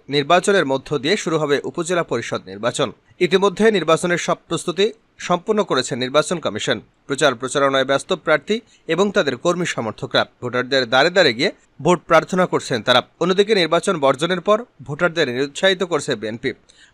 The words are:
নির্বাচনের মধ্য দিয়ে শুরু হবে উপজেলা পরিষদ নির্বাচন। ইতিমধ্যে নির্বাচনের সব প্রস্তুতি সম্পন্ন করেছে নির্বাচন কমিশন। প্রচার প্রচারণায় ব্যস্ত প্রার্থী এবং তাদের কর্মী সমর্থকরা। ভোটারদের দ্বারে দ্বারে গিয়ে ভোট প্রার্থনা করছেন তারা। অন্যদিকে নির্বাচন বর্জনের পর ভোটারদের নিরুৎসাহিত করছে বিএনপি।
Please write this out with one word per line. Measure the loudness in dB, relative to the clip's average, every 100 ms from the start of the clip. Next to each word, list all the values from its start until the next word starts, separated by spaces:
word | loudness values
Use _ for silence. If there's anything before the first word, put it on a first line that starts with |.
| -2
নির্বাচনের | -2 2 2 4 2 2
মধ্য | -2 -2 -4
দিয়ে | -2 -2
শুরু | -2 -2
হবে | 0 -2
উপজেলা | -2 -6 -4 -2
পরিষদ | -2 -4 -4 -8 -8
নির্বাচন। | -6 -4 -2 -4 -6 _ -2
ইতিমধ্যে | 2 2 2 2 2
নির্বাচনের | 2 2 2 2 -2
সব | -2 -4 -4
প্রস্তুতি | -8 -4 -2 -2 -2 _ -10
সম্পন্ন | -4 -2 0 -2
করেছে | 0 0 -2 -4
নির্বাচন | -2 0 0 -2
কমিশন। | -4 -4 -2 -4 -6 _ -8
প্রচার | 0 0 0
প্রচারণায় | -4 0 0 2 0
ব্যস্ত | -2 -2
প্রার্থী | -4 0 0 0 -6 -6 _ -4
এবং | 0 0
তাদের | 0 0 0
কর্মী | -2 -2 -2
সমর্থকরা। | -4 -6 -8 -4 -2 -2 _
ভোটারদের | -6 -4 -2 0 2
দ্বারে | 2 4
দ্বারে | 4 2
গিয়ে | 2 -2 -4 _ -4
ভোট | 0 0 4
প্রার্থনা | 2 2 0 0
করছেন | -2 -2 -4
তারা। | 2 2 2 -2
অন্যদিকে | 0 2 2 2
নির্বাচন | 2 0 0 0
বর্জনের | 2 2 0 -2
পর | 2 2 0 -16
ভোটারদের | -12 -2 -2 0 -2
নিরুৎসাহিত | 0 -4 0 0 0
করছে | -2 -4 -2 -6
বিএনপি। | -6 -6 -8 -8 _ _ -20